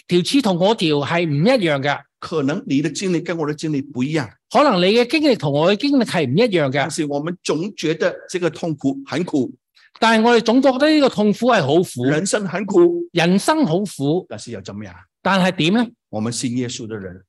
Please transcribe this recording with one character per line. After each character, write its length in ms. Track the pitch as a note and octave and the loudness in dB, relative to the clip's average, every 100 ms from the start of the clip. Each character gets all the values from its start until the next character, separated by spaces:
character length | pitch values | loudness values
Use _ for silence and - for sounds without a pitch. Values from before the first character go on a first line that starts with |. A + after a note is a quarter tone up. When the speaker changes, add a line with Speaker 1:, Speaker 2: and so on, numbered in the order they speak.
| - | -2
Speaker 1:
條 120 | F3 | 0
刺 180 | F3 C#4 | 2 0
同 160 | A3 F3 | 0 2
我 160 | F#3 | 2
條 280 | A3+ D#3+ D3 | 2 0 0
係 220 | C3+ E3+ | -2 -2
唔 120 | F3 C#3+ G3 | 0 0 2
一 220 | C4+ E3+ | 2 0
樣 120 | C#3+ | 0
嘅。 200 | C#3+ C3+ - _ | -2 -4 -8 _
Speaker 2:
可 240 | - D#3+ | -6 -4
能 220 | C3+ F3 B3+ | -2 -4 -2
你 160 | C#3 | -2
的 80 | D#3 | -2
经 240 | - F#3+ | -4 -4
历 80 | E3 | -4
跟 160 | D#3 E3+ | -4 -4
我 80 | D3 | -4
的 80 | |
经 180 | D3+ D#3+ | -4 -4
历 80 | D3 | -6
不 240 | C3+ B2 | -6 -6
一 100 | C3+ | -2
样。 140 | D#3 A#2 _ _ | -2 -6 _ _
Speaker 1:
可 140 | A3+ | 2
能 180 | D4 F#3 | 4 4
你 40 | F3+ | 2
嘅 220 | A#3 A#3+ | 2 2
經 140 | D#4+ | 2
歷 160 | D4+ G3 | 2 2
同 160 | D3+ | 0
我 180 | C#3+ E3+ | 2 2
嘅 80 | G#3 | 2
經 120 | C#4+ C#4 | 2 0
歷 40 | |
係 220 | F#3+ F#3 C3+ | 0 0 0
唔 80 | D3+ | 2
一 60 | A#3+ F3 | 2 2
樣 80 | C#3+ | 0
嘅。 20 | |
Speaker 2:
但 180 | C#3+ C3 | 0 -2
是 160 | - D3 | -4 -4
我 140 | C#3+ | -4
们 180 | D#3 F3 | -6 -6
总 280 | - D#3 G3+ - | -4 -4 -4 -4
觉 180 | D3+ | -4
得 220 | D#3+ F#3+ D3+ - | -2 -2 -4 -10
这 120 | F3+ | -4
个 100 | E3+ | -4
痛 260 | - F3 D3+ | -4 -6 -2
苦 220 | C#3 C#3 C#3 | -4 -4 -6
很 180 | C3+ | -6
苦。 300 | F3+ D3+ A#2 - _ _ _ _ | -2 -2 -4 -8 _ _ _ _
Speaker 1:
但 220 | A3+ A3 | 2 4
係 60 | A3+ | 4
我 100 | A#3 | 4
哋 40 | |
總 200 | A3+ B3+ | 4 4
覺 100 | C4+ B3+ | 2 2
得 120 | D4+ | 2
呢 100 | D#4 | 4
個 100 | C4+ | 2
痛 220 | F3+ G#3+ | 2 0
苦 160 | F#3+ A#3+ | 2 2
係 140 | A3+ | 2
好 200 | C3+ D#3+ | 4 2
苦。 220 | F#3+ B2 | 0 -2
Speaker 2:
人 220 | B2+ D3+ G3 | 0 0 0
生 200 | G#3+ F#3+ | -2 -2
很 200 | F3 G3+ | -6 0
苦。 440 | F3+ F3 F3 - | 4 4 2 -4
Speaker 1:
人 260 | E3 E3+ F#3+ | 0 2 2
生 260 | - D#4 A3 | 2 0 2
好 140 | E3+ | 0
苦。 460 | G#3 - C#3 E3+ F3+ | -2 -4 -2 -2 -4
Speaker 2:
但 100 | G#2+ | -14
是 140 | - | -12
要 80 | A2+ | -12
怎 160 | - G2+ | -12 -14
么 80 | |
样？ 100 | G#2 E2+ - _ | -14 -18 -20 _
Speaker 1:
但 180 | F#3 F#3+ | 0 2
係 120 | F3+ F#3 | 2 2
點 180 | D#3 | 2
呢？ 140 | A3 A#3+ - _ | 2 0 -6 _
Speaker 2:
我 100 | G#2+ | -6
们 120 | A2 | -6
信 240 | A2+ B2+ B2 | -4 -4 -4
耶 100 | B2 | -4
稣 180 | B2 A2 | -8 -10
的 120 | A2 | -10
人， 280 | F#2 F2+ | -12 -16